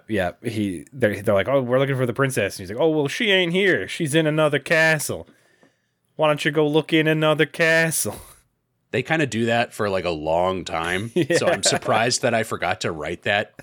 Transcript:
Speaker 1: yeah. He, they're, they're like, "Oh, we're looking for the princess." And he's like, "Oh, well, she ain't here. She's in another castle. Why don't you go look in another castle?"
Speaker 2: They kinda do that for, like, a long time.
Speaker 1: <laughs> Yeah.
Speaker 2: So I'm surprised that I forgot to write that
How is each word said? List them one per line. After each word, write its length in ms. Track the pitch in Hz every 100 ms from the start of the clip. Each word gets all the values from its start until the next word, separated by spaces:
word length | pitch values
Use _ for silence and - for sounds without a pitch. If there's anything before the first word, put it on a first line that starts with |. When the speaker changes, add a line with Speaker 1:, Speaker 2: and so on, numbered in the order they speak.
| -
Speaker 1:
yeah. 240 | 104 90 -
He, 420 | 117 107 101 82 -
they're, 260 | 139 110 98
they're 100 | 101
like, 140 | 98 95
"Oh, 140 | 139
we're 160 | 120 127
looking 160 | 139 131
for 100 | 123
the 80 |
princess." 460 | 110 135 127 98 -
And 80 | 92
he's 80 | 113
like, 60 |
"Oh, 60 | 160
well, 180 | 156 139
she 240 | - 220
ain't 220 | 190 170
here. 340 | 185 202 127 92
She's 260 | - 156
in 140 | 156 156
another 320 | 156 151 139
castle. 680 | - 160 160 156 - 92 - _ _ _ _ _ _ _ _ -
Why 120 | 156
don't 180 | 147 156
you 60 |
go 160 | 151 147
look 260 | 156 147
in 140 | 160 156
another 380 | 156 156 147 147
castle?" 720 | - 165 165 165 - 104 - - - _ _ _ _ _
Speaker 2:
They 100 | 110
kinda 240 | 127 160 135
do 200 | 107 117
that 280 | 117 120
for, 160 | - 104
like, 160 | 95 87
a 40 |
long 520 | 80 78 82 92 95 -
time. 460 | 85 82 92 117
Speaker 1:
<laughs> 40 | 180
Yeah. 220 | 170 165
Speaker 2:
So 100 | 110
I'm 160 | 101
surprised 580 | - 135 - 110 120 -
that 120 | 123 113
I 80 |
forgot 380 | 110 101 85 98
to 100 | 113
write 320 | 80 76 87
that 300 | 113 101 - -